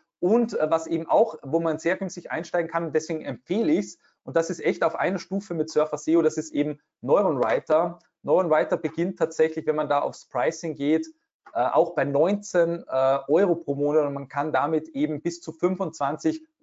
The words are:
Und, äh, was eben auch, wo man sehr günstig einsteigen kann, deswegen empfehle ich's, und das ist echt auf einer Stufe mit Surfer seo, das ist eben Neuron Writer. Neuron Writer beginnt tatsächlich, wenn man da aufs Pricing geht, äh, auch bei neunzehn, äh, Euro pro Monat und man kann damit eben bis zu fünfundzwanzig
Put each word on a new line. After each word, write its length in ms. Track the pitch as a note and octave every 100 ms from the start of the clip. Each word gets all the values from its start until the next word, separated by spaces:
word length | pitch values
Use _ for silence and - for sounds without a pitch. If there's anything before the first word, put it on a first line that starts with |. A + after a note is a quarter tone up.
| _ _
Und, 360 | F3+ A#3 A#3 -
äh, 140 | D3+
was 160 | E3 D#3+
eben 200 | D#3+ E3
auch, 300 | E3 A3+ -
wo 160 | C#3 D#3
man 180 | E3 D#3
sehr 200 | E3 F#3
günstig 340 | F#3 F3+ -
einsteigen 400 | C3 F3 F3 E3
kann, 220 | E3+ E3+
deswegen 280 | D3+ - D#3+
empfehle 520 | D3 B2 - G3 G3
ich's, 260 | E3 G3+ - _ _
und 120 | - C#3
das 120 | E3
ist 140 | E3+
echt 200 | D#3 -
auf 120 | E3+ -
einer 240 | D3+ F#3+
Stufe 340 | - G3 -
mit 160 | E3+ D#3
Surfer 280 | D3+ D#3 D3
seo, 240 | - E3
das 160 | D#3 D#3
ist 160 | D3+
eben 260 | C#3+ C#3+ D3 _ _
Neuron 380 | B2 E3 G3+ C#3
Writer. 600 | A#2 B2+ - D#3 F3 E3+ _ _
Neuron 260 | C3 E3 F3+
Writer 280 | D#3 D#3+ F3+
beginnt 420 | D3+ - F3 G3
tatsächlich, 480 | E3 - D#3+ D#3+ D3+
wenn 80 | D3+
man 140 | D3
da 100 | C#3+
aufs 260 | C3+ C3 -
Pricing 500 | B2+ C3+ E3 E3 C#3
geht, 320 | C#3+ D#3+ D#3+ - _ _ -
äh, 60 | A2+
auch 360 | B2 D3 E3+ -
bei 100 | C#3
neunzehn, 800 | C#3 E3+ G3+ - F3+ E3+ E3+ -
äh, 320 | C3 C3 C#3 -
Euro 280 | D#3 G3 E3+
pro 200 | E3 C#3
Monat 300 | D3 D3+ D3
und 80 |
man 160 | C#3 C#3
kann 240 | C#3 D3+
damit 340 | C3 C#3+ D#3+ D#3
eben 320 | C3+ D3+ D3+
bis 200 | F3 E3+
zu 100 | -
fünfundzwanzig 960 | D#3+ F3+ F#3 F3+ - C#3 D3+ D#3+ D#3 - _